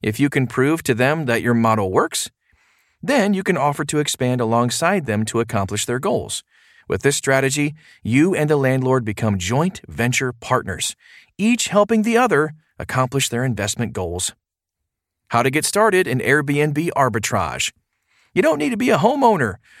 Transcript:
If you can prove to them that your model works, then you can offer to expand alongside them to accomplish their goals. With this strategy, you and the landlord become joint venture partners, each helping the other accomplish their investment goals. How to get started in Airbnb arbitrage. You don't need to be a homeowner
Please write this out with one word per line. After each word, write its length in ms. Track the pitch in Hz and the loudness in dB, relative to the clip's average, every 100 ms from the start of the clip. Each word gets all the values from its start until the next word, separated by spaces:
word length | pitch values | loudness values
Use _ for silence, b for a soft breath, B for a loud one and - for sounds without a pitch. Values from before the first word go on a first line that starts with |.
If 160 | 107 107 | -4 0
you 120 | 139 | 0
can 160 | 143 127 | 2 -2
prove 360 | - 135 160 | 0 0 0
to 100 | - | 0
them 320 | 110 127 156 143 | 2 2 0 0
that 160 | 117 | 0
your 100 | 92 | 2
model 380 | 117 113 110 98 | 2 4 2 2
works, 400 | 98 160 - - _ _ _ _ _ _ _ | 0 0 -4 -8 _ _ _ _ _ _ _
then 320 | 175 277 202 | -2 2 2
you 80 | 196 | 0
can 160 | 196 175 | 0 0
offer 260 | 143 143 | 0 -2
to 140 | 147 151 | -2 -2
expand 420 | 147 - 127 123 | -2 -2 -2 0
alongside 680 | 113 117 120 - 165 196 127 | 0 2 0 0 0 -2 -2
them 180 | 107 110 | -2 -2
to 140 | 113 | -2
accomplish 440 | 117 110 98 104 | -2 -2 -4 -4
their 140 | - 123 | -4 -4
goals. 440 | 175 175 - - - b b b b | -2 -4 -4 -12 -12 b b b b
With 140 | 95 | 0
this 140 | 135 143 | 0 0
strategy, 580 | - 135 135 139 147 151 B B | 2 2 2 0 -2 -4 B B
you 320 | 101 123 165 | 0 4 4
and 140 | 175 151 | 2 2
the 80 | 151 | 2
landlord 480 | 135 131 127 131 | 2 2 2 0
become 340 | 110 104 113 98 | 0 -2 0 0
joint 420 | 87 123 170 - - | 0 0 0 -4 -16
venture 460 | 143 120 127 131 | -2 -2 0 -4
partners, 640 | 123 - 127 - 92 - - B B B _ | -6 -2 -2 -2 -6 -8 -10 B B B _
each 300 | 208 240 - | 0 0 0
helping 340 | 196 208 226 | 2 4 2
the 140 | 214 226 | 2 2
other 380 | 254 156 151 156 b b | 2 2 0 -4 b b
accomplish 500 | - 127 131 135 131 | -6 -2 -2 0 -2
their 160 | 117 | -2
investment 480 | 131 107 104 - 117 | -2 -2 -4 -4 -6
goals. 420 | 107 90 87 - - _ _ _ _ _ _ _ _ _ | -4 -6 -4 -6 -8 _ _ _ _ _ _ _ _ _
How 140 | 117 | 0
to 80 | 123 | 2
get 140 | 143 | 0
started 440 | 151 202 220 185 180 | -2 2 4 4 0
in 100 | 127 | 0
Airbnb 720 | - 143 147 143 151 147 151 - | 2 2 2 0 0 0 -2 0
arbitrage. 760 | 135 113 107 107 82 64 - _ _ _ _ _ _ | 0 0 -2 -2 -2 -4 -6 _ _ _ _ _ _
You 100 | - | 0
don't 160 | 285 302 | 0 0
need 120 | 294 | -2
to 60 | 226 | -2
be 140 | 247 | 0
a 80 | 156 | 2
homeowner 580 | 190 285 254 202 117 90 b b | 2 2 2 2 0 -4 b b